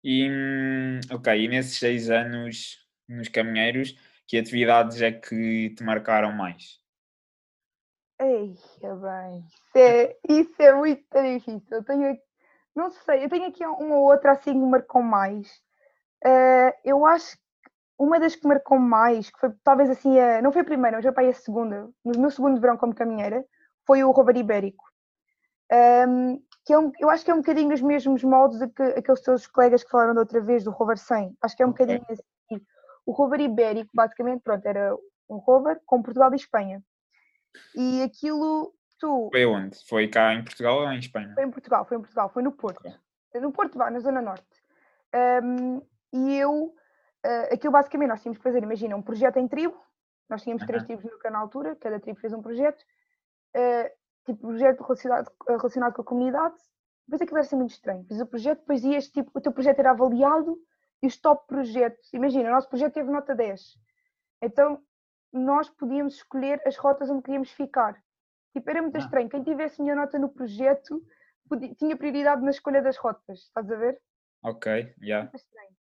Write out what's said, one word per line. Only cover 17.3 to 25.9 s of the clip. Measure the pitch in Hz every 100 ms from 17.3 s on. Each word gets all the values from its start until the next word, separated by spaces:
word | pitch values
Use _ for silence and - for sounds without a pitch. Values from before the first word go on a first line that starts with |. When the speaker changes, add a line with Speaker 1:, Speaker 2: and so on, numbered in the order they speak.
| -
Speaker 2:
que | _ _ _ _ _ -
uma | 285 330
das | 320
que | 330 285
marcou | 285 - 269
mais, | 247 226 233 226 208
que | _
foi | 254 208
talvez | - 262 277
assim, | 262 269 262
a, | 247 226
não | 262
foi | 302
a |
primeira, | - 294 240 220
mas |
foi | 247
para | 262
aí | 254
a |
segunda, | 254 - 214 226 202 220 _
no | 233 240
meu | 277
segundo | 277 277 254
verão | 247 240
como | 240
caminheira, | 233 233 220 202 233 262 _ _ _
foi | - 269
o | 269
Roubar | 262 247 247
Ibérico. | 214 208 196 - _ _ _ _ _ _ _ _ _
Ahm, | 240 240